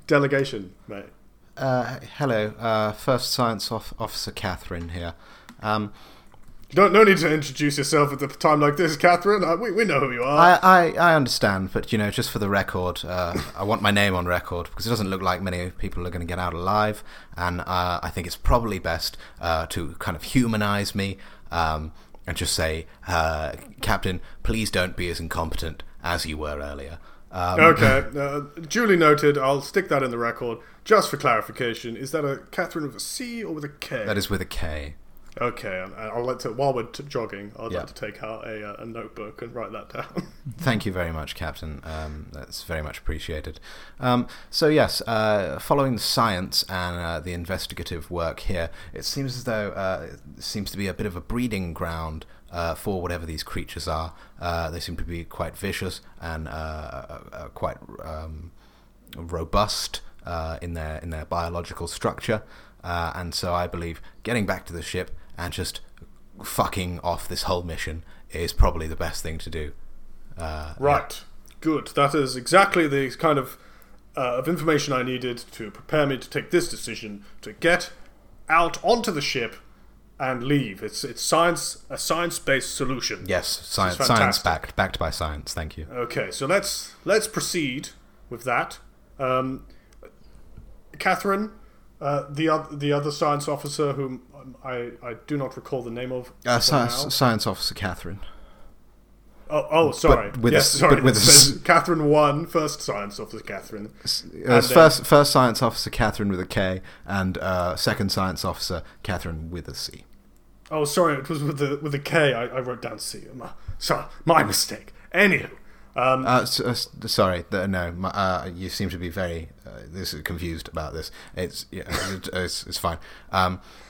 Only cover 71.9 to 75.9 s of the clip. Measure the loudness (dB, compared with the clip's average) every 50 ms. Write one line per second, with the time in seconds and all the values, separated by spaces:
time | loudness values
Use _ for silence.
71.9 | 2 2 2 4 4 2 0 0 -2 -6 0 4 6 6 6 6 4 2 2 2
72.9 | 2 0 0 -2 -2 0 2 2 4 2 0 -2 -6 -16 -20 -20 -20 -20 -20 -20
73.9 | -20 -20 -20 -12 -6 -4 -4 -2 -2 -2 0 0 -2 0 2 2 2 2 2 2
74.9 | 0 0 0 -2 -2 -4 -4 -4 -6 -6 -10 -14 -12 -10 -10 -10 -12 -14 -6 -2